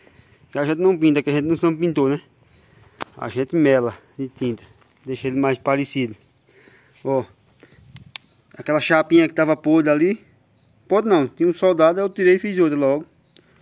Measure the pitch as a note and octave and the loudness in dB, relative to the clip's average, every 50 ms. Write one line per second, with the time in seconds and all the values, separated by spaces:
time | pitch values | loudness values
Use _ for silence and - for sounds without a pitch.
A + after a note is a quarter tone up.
0 | _ _ _ _ - _ _ _ _ _ - C#3 D3 D3 D#3+ D#3+ F#3 F#3+ F#3+ D#3 | _ _ _ _ -20 _ _ _ _ _ -6 -4 -4 -2 -2 0 2 0 2 2
1 | D#3+ D#3 D3 D3 C#3 D3 C#3+ D3 C#3+ D#3+ E3 D#3 F3 E3 E3 D#3 F3 E3+ D3+ D3+ | 2 2 2 2 0 0 -2 -2 0 -2 -2 0 0 -2 -2 -2 -4 -2 0 0
2 | C#3 C3+ C#3+ D#3+ - _ _ _ _ _ _ _ _ _ _ _ _ _ _ - | 0 0 0 -4 -8 _ _ _ _ _ _ _ _ _ _ _ _ _ _ -18
3 | - _ - - - A#2 G#2 B2+ C3+ C3 F3 E3 D3+ C#3 C3+ C3 A#2+ A#2 - - | -18 _ -14 -12 -12 -8 -6 -6 -6 -2 0 0 2 4 2 2 0 -2 -6 -10
4 | _ _ _ - C3+ C3 _ - C3 B2 A2+ - - - _ _ _ _ _ _ | _ _ _ -12 -12 -12 _ -6 -6 -6 -6 -8 -12 -20 _ _ _ _ _ _
5 | - C3 C3 - - C3+ C3 C3+ C#3 C3+ C3 - - C#3 C#3 C#3 C#3 - - C3+ | -12 -12 -10 -8 -6 -6 -4 -2 0 -2 -2 -2 -2 -2 -2 -2 -2 -4 -4 -6
6 | B2 A2 G#2+ - _ _ _ _ _ _ _ _ _ _ _ _ _ _ _ _ | -6 -6 -8 -14 _ _ _ _ _ _ _ _ _ _ _ _ _ _ _ _
7 | - C3 C#3 C3 G#2+ - _ _ _ _ _ _ - - _ _ - - - - | -6 -4 -4 -4 -4 -6 _ _ _ _ _ _ -20 -20 _ _ -20 -20 -20 -20
8 | - - - - _ _ _ _ _ _ - - - - D3+ D3+ - - E3 D#3+ | -20 -20 -20 -20 _ _ _ _ _ _ -20 -12 -6 -4 -2 -2 0 2 2 2
9 | D#3 D#3+ E3 E3+ D#3+ D3+ - D#3+ D#3 D3+ D#3 D3+ - D#3 D#3 D#3+ D3+ D3+ D3 D3+ | 2 4 4 4 4 2 0 -2 0 0 0 -2 0 2 2 2 4 2 2 2
10 | E3 F#3+ G#3+ - _ _ _ _ _ _ _ _ _ _ _ _ _ - F#3 G#3+ | 2 0 -2 -4 _ _ _ _ _ _ _ _ _ _ _ _ _ -2 -2 0
11 | G#3+ A3+ F#3+ D#3 C3+ B2 - - E3 F3+ E3+ - F#3+ F#3 F3 D#3+ D#3+ E3 F3 G3 | 2 2 2 2 0 0 -2 -2 -2 -2 0 0 0 0 2 4 4 2 2 0
12 | G3+ G3 G3 - F#3 F3+ F#3 F#3+ - G#3 F#3+ F3+ E3+ D#3 D3 C#3+ C#3 C3+ C#3 D3+ | -4 -6 -2 0 2 2 2 2 0 -4 0 0 0 0 0 0 0 0 -2 -2
13 | E3 - _ _ _ _ _ _ _ _ _ _ | -6 -12 _ _ _ _ _ _ _ _ _ _